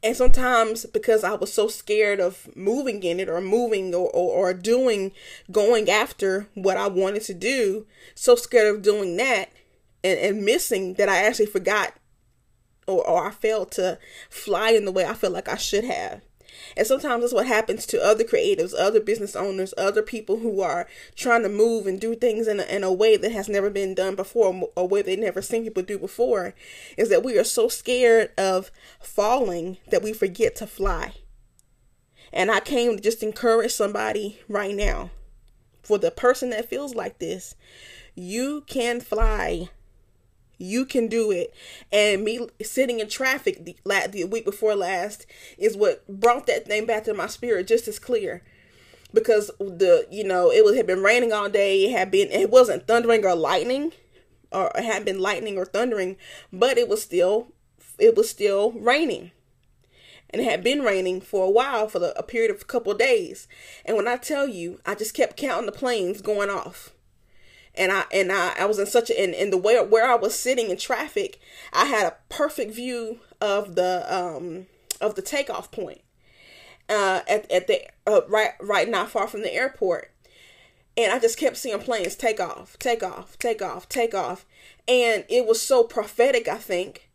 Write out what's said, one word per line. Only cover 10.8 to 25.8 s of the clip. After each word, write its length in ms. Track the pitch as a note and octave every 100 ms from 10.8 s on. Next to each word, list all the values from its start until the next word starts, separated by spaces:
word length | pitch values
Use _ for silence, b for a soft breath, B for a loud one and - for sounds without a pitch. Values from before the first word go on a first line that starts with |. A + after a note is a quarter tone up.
| F#3+ F#3
that 120 | G3+
I 100 | F#3
actually 280 | G#3 B3+ G#3
forgot 480 | G3 F3+ G#3 F#3+ - _ _ _ _ _ _ _ _ -
or, 200 | F#3+ -
or 200 | E3 E3+
I 40 |
failed 400 | G#3 A3+ A3 F3+
to 280 | - F#3 - B B B
fly 420 | - - F3+ A3
in 140 | A3+ G3+
the 60 |
way 140 | F#3 F#3
I 80 |
feel 180 | A3+ G3
like 160 | F3 -
I 100 | -
should 260 | - G3+
have. 380 | A#3+ - F#2 - _ _ B B B B
And 120 | A3+
sometimes 340 | C4 D4 A#3+
that's 120 | A#3+
what 140 | A#3+ B3+
happens 380 | A3 - A3 -
to 160 | -
other 200 | G3 A3
creatives, 500 | A3+ - - G3 F3+ -
other 220 | F#3+ A3
business 360 | G#3+ A3+ G3+ -
owners, 380 | G3 F#3+ F#3+ -
other 240 | G3 G3+
people 380 | G#3+ A3 G#3+ G#3+
who 220 | A3+ G3
are 260 | F3+ F3 F3 B B -
trying 280 | B3+ A#3
to 60 | G#3+
move 380 | G#3 A3+ A3+ G3
and 120 | F#3+
do 160 | A3 A3+
things 320 | A#3+ G#3+ A3
in 120 | G#3
a, 40 |
in 200 | - F3
a 100 | F#3
way 240 | F#3 G#3+ G#3+
that 140 | G#3
has 180 | A3+ G3
never 200 | G3+ G3+
been 240 | G3 F#3+
done 220 | F#3 F#3+ F#3+
before, 540 | G3 - G3+ F#3 F3+ -
a 100 | F3+
way 160 | G3+
they've 180 | G3 F#3+
never 220 | G#3+ F3+
seen 220 | G3+ A3+
people 200 | A3+ G#3